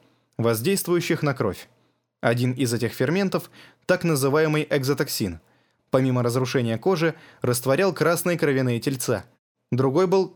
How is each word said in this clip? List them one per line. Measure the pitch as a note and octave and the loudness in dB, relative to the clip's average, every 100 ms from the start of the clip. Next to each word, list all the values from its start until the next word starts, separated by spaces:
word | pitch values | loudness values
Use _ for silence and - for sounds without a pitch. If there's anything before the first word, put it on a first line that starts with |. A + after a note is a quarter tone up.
| _ _ _ - | _ _ _ -2
воздействующих | A#2 A2+ D3 G3 E3 F3 E3+ E3 | 0 2 0 -2 0 -2 0 -2
на | D3 | 0
кровь. | B2 G#2+ F2 - _ _ _ _ _ | 0 -2 -4 -14 _ _ _ _ _
Один | A#2+ A#2+ B2 | 0 0 0
из | B2+ B2 | 0 -2
этих | A#2 A2+ | 0 -2
ферментов – | - C3 F#3 F#3+ E3+ - - - _ - | -2 -2 0 -2 -4 -8 -20 -20 _ -2
так | F3+ | 0
называемый | E3+ C#3+ C3+ D3+ D#3 D3+ C#3+ | 2 0 2 2 2 0 0
экзотоксин – | D3 C3 C#3+ C#3+ - G2+ E2+ _ _ _ _ - | -2 0 -2 -2 -2 -4 -6 _ _ _ _ -2
помимо | C3+ C3 B2 | 0 2 0
разрушения | A#2+ B2+ B2+ C3+ A#2 A2 | 0 0 0 0 0 -2
кожи, | F#3 F3 E3 - - - | 0 0 0 -2 -18 -6
растворял | - A#2+ C3 C#3 G3 | -2 0 0 2 2
красные | D3+ D#3 E3+ F3+ E3+ | 2 0 0 -2 0
кровяные | D3 C3 B2+ A#2 | 0 2 0 0
тельца. | C#3 C3 - G#2 - _ _ _ - | -2 -4 -2 -4 -4 _ _ _ -4
Другой | B2 C3 D3 F#3 | 0 2 2 2
был | F#3+ F#3 | 2 0